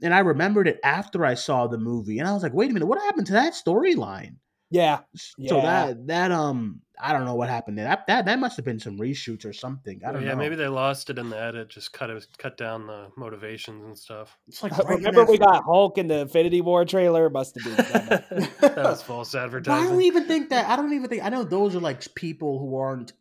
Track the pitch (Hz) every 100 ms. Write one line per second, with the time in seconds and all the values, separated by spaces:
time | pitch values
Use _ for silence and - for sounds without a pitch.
0 | 165 185 185 143 185 208 175 - 135 165
1 | 202 175 147 123 - 131 120 113 113 120
2 | 104 107 175 202 170 143 262 208 160 302
3 | 415 339 190 202 302 - - 196 370 302
4 | 101 98 - - _ _ - 175 160 143
5 | - - - - 135 147 160 175 147 117
6 | 127 165 180 170 147 127 110 - _ -
7 | 135 147 127 120 123 117 - 107 113 196
8 | - 226 190 247 254 - 131 110 113 101
9 | 117 135 - 110 107 - 127 135 107 95
10 | 120 139 135 135 147 160 139 131 135 135
11 | - 123 120 110 117 117 110 - - -
12 | 120 113 - - 135 - 113 113 107 104
13 | 98 131 117 107 107 110 - 107 107 104
14 | - 107 107 _ _ - 208 147 190 180
15 | 196 226 226 214 202 165 143 180 196 -
16 | 170 151 139 170 170 175 175 175 175 190
17 | 180 165 160 135 131 123 117 110 - -
18 | - 190 - - - - 285 - 143 147
19 | - 120 117 131 123 127 - 294 359 359
20 | 359 339 302 320 - 254 202 254 294 285
21 | 247 226 202 254 190 185 202 180 170 131
22 | - - 165 160 151 135 135 131 135 131
23 | 120 -